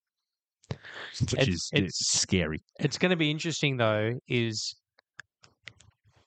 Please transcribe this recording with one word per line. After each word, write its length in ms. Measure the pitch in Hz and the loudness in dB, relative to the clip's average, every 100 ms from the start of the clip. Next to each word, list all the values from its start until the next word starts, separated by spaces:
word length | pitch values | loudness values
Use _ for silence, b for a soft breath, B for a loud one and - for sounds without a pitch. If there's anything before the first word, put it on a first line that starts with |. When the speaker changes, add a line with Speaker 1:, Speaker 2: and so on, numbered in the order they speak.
| _ _ _ _ _ _ - B B B B B | _ _ _ _ _ _ -12 B B B B B
Speaker 1:
which 140 | - | 0
Speaker 2:
It's, 140 | 131 135 | 4 4
Speaker 1:
is, 200 | 85 - | 2 0
Speaker 2:
it's 0 | |
Speaker 1:
it's 360 | 151 90 - - | 0 0 -2 -2
scary. 500 | - - 92 78 78 - - | 0 2 2 2 -2 -8 -4
Speaker 2:
It's 200 | 147 - | -2 0
gonna 180 | 180 175 | 2 2
be 160 | 151 | 2
interesting, 440 | 151 170 - 147 131 | 0 -4 0 0 2
though, 340 | 110 107 110 123 - | 2 2 0 -2 -2
is, 480 | 123 113 110 - - _ _ _ - - _ - _ - - _ _ _ _ | 0 0 -2 -6 -10 _ _ _ -20 -20 _ -20 _ -20 -20 _ _ _ _